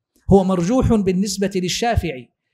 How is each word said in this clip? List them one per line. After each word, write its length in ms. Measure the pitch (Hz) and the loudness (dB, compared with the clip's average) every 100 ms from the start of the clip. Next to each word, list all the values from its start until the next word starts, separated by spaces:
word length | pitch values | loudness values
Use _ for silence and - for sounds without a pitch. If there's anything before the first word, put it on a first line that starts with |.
| _ _ - | _ _ 4
هو 120 | 196 | 4
مرجوح 500 | 190 185 170 254 - | 4 0 0 0 2
بالنسبة 580 | 226 190 180 208 196 196 190 | 0 0 -2 -2 -4 -4 -4
للشافعي، 720 | 180 - 233 220 170 131 120 _ _ | -4 -4 -2 -2 -4 -8 -16 _ _